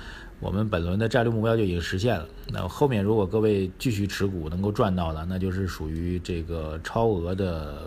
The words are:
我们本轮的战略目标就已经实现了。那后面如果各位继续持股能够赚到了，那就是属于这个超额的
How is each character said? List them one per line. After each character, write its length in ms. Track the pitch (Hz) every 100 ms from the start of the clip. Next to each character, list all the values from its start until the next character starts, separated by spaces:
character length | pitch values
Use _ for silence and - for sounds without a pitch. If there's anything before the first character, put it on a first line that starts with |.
| - - - -
我 120 | -
们 180 | 95 110
本 140 | 87
轮 160 | 85 95
的 100 | 113
战 160 | 127 117
略 80 |
目 80 | 113
标 160 | 113 113
就 60 |
已 40 | 101
经 140 | 87
实 160 | 82 95
现 180 | 120 92
了。 120 | 76 - -
那 180 | 104 92
后 200 | - 147
面 160 | 110
如 120 | 98 113
果 100 | 92
各 140 | 110
位 320 | 107 101 95 -
继 100 | 135
续 160 | 101 101
持 220 | - 101
股 200 | 92 78
能 120 | 87
够 100 | 101
赚 240 | 104 107 92
到 160 | 82
了， 140 | 78 85
那 120 | 92
就 120 | 95
是 160 | 90 95
属 220 | - 78
于 300 | 80 85 90
这 240 | 87 87
个 360 | 80 82 78 80
超 240 | - 113 113
额 260 | 95 85
的 460 | 95 95 80 73 71